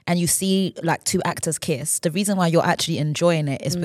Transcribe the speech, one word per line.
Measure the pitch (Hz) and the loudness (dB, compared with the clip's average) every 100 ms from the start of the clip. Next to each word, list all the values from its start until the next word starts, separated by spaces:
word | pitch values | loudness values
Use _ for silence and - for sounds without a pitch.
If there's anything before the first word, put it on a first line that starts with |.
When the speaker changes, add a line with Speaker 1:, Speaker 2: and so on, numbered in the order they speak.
| - | -2
Speaker 1:
and | 175 | 0
you | 170 | 0
see, | - 190 190 185 - | 0 2 2 0 -2
like, | 165 151 | -2 -2
two | - 185 | -2 -2
actors | 170 - 170 151 | -2 -4 -4 -4
kiss, | - 139 151 - | -4 -4 -2 -2
the | 175 | -2
reason | 160 208 190 | -2 0 2
why | 170 | 4
you're | 165 | 4
actually | - - - 160 | 2 0 -2 0
enjoying | 151 147 170 160 147 | -2 2 2 2 0
it | 135 | -2
is | - | -4
Speaker 2:
Mm. | 175 | -4